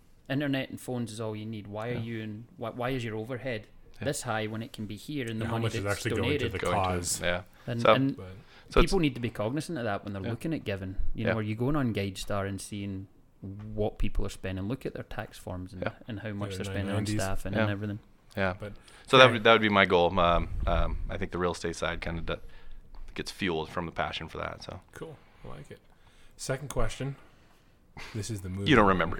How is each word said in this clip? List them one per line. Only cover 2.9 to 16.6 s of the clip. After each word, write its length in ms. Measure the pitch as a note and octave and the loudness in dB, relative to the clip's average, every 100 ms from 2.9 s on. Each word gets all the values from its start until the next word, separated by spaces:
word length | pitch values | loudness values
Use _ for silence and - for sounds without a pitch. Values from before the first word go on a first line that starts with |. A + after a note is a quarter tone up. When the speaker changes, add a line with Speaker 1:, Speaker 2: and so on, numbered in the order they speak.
Speaker 1:
is 120 | C3+ | -2
your 120 | A#2 A2 | -4 -6
overhead 500 | A2 B2 A#2+ A2 - - - - | -6 -6 -4 -6 -8 -20 -20 -6
Speaker 2:
Yeah. 60 | B2 | -4
Speaker 1:
this 160 | D3 | -2
high 240 | B2+ A2 A2 | -2 -2 -2
when 140 | A2 | -4
it 100 | A2+ | -8
can 120 | - G#2 | -8 -8
be 100 | G#2 | -8
here 300 | - D3+ A#2 | -6 -6 -4
and 140 | A2+ | -2
the 40 | A2+ | -2
Speaker 3:
Yeah, 40 | |
how 20 | A2+ | 0
Speaker 1:
money 80 | |
Speaker 3:
much 120 | A2+ A2+ | 0 0
is 80 | |
Speaker 1:
that's 120 | G2+ G2 | 0 0
Speaker 3:
actually 140 | A2 | 0
going 120 | - | 0
to 40 | A#2+ D3 | 2 2
Speaker 1:
donated? 140 | A#2+ | 0
Speaker 3:
the 60 | F#2+ | -2
Speaker 2:
Going 180 | - F2+ | 0 2
to, 60 | |
Speaker 3:
cause? 360 | F#2 F2+ E2+ - | 2 0 0 0
Speaker 2:
yeah. 200 | E2+ F2+ - - - | 0 0 -4 -14 -6
Speaker 1:
And, 160 | A#2 | 2
Speaker 2:
So, 120 | A#2 A2 | 6 6
Speaker 1:
and 200 | C3+ - | 4 -2
Speaker 3:
But 100 | F#2 F#2+ - - - | -10 -14 -20 -20 0
Speaker 2:
so 100 | - | 4
it's 100 | D3 | 6
Speaker 1:
people 80 | F#3+ | 6
need 160 | D3+ A#2+ | 4 2
to 40 | |
be 80 | A#2 | -4
cognizant 480 | - G#2+ D3 D3 E3 | -2 -2 -2 -4 -4
of 60 | |
that 220 | A#2 G2+ G#2 | -2 -4 -4
when 80 | |
they're 100 | G2 | -6
Speaker 2:
Yeah. 60 | G2+ | -4
Speaker 1:
looking 240 | B2 E3 | -4 -4
at 100 | D#3+ | -4
giving. 320 | - G2 F#2+ G2 - | -4 -4 -4 2 4
You 120 | - A2 | 4 2
Speaker 2:
Yeah. 60 | |
Speaker 1:
know, 60 | G2 | 0
are 20 | |
you 140 | G#2+ G#2+ | 0 0
going 200 | B2 D3+ | 0 2
on 180 | B2 | 2
GuideStar 540 | G2+ G2+ F#2+ - G2+ G2 | 0 -2 -4 -4 -2 -2
and 140 | F#2+ | -6
seeing 460 | - G#2 G2+ F#2+ F#2+ - - - | -8 -8 -6 -8 -10 -18 -20 -16
what 560 | F#2+ G2 G#2+ G#2+ G#2 - | -12 -12 -8 -2 -2 2
people 280 | F#2+ - G2 | 2 4 0
are 40 | |
spending? 380 | - F#2+ F#2+ G2 | -2 -6 -4 -4
Look 160 | C3+ - | -4 -6
at 80 | |
their 100 | - | -8
tax 340 | F#2+ - G#2+ - | -8 -8 -10 -12
forms 360 | G2 F2+ F#2 | -10 -8 -8
and, 80 | F#2 | -4
Speaker 2:
Yeah. 80 | - - - | -6 -6 -12
Speaker 1:
and 140 | G#2 | -8
how 100 | A2 | -8
much 200 | G2+ G2 | -6 -6
Speaker 3:
Yeah, 60 | |
Speaker 1:
they're 80 | F#2+ | -6